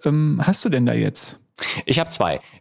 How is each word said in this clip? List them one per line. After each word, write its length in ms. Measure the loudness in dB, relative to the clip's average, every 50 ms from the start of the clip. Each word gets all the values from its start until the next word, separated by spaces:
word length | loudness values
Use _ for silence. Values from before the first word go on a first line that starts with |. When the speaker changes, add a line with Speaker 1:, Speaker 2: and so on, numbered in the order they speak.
| -2
Speaker 1:
ähm, 380 | 0 2 2 2 2 2 2 2
hast 200 | 2 2 2 2
du 40 | 0
denn 180 | 2 2 2
da 60 | 2 2
jetzt? 480 | 2 0 0 -2 -2 -4 -6 -6 -10 _ _ _ -10 -8 -8 -6 -6 -4
Speaker 2:
Ich 140 | -2 0 0
hab 120 | -2 -2 -2
zwei. 280 | -2 0 0 -2 -4 -8 -12 -20 -20